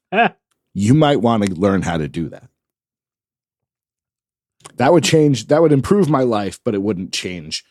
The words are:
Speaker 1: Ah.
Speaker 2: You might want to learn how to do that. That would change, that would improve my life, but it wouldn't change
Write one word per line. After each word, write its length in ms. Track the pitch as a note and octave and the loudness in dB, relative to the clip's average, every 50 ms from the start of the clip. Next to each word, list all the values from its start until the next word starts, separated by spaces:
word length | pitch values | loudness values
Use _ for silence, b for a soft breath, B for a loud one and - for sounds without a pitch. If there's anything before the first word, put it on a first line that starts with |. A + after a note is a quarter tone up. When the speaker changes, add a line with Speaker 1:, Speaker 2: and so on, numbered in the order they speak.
| _ _ F3+ | _ _ -2
Speaker 1:
Ah. 200 | G3+ A#3 F#3+ - _ _ _ _ _ _ _ - | 0 0 0 -2 _ _ _ _ _ _ _ -6
Speaker 2:
You 200 | F#2+ G2+ G#2+ C3+ | -2 0 2 4
might 240 | D#3 D3+ C#3+ C#3+ | 4 4 4 2
want 260 | - A2 A#2 A#2 G#2+ G2+ | 2 2 0 0 0 -2
to 100 | G2 F2+ | -2 -2
learn 280 | D#2+ G2 G2 F#2+ F#2 | -2 0 0 0 0
how 160 | E2 - E2+ | -2 -4 -4
to 100 | D#2+ D2+ | -4 -6
do 220 | C#2+ - E2+ D#2+ D2+ | -6 -8 -8 -10 -10
that. 200 | F2+ F#2 - _ _ _ _ _ _ _ _ _ _ _ _ _ _ _ _ _ _ _ _ _ _ _ _ _ _ _ _ _ _ _ _ _ _ _ _ _ _ _ _ _ _ _ - - - | -12 -16 -20 _ _ _ _ _ _ _ _ _ _ _ _ _ _ _ _ _ _ _ _ _ _ _ _ _ _ _ _ _ _ _ _ _ _ _ _ _ _ _ _ _ _ _ -20 -14 -6
That 160 | - B2 C#3+ F3 | 0 2 4 4
would 100 | E3 - | 4 4
change, 440 | - - D#3 D3+ D3 C3+ A2 - | 2 4 4 4 4 2 0 -2
that 140 | - D3 D#3 | 0 2 2
would 120 | E3 D#3 D3 | 4 4 2
improve 360 | C#3 - - F#3+ G#3 F#3 C#3+ | 0 2 2 2 2 2 2
my 140 | D3+ C3 C3 | 0 0 0
life, 380 | B2 A2+ G#2 G2+ F#2 - - _ | 0 -2 -2 -4 -6 -10 -8 _
but 100 | A#2+ G#2+ | -4 -4
it 80 | G2 | -2
wouldn't 300 | G2 G#2 G#2 F2 F#2+ E2 | -2 -4 -4 -6 -8 -10
change 540 | - - - F#2+ F2+ E2+ D2+ D#2+ D#2+ - - _ | -10 -10 -10 -10 -12 -12 -12 -12 -14 -14 -14 _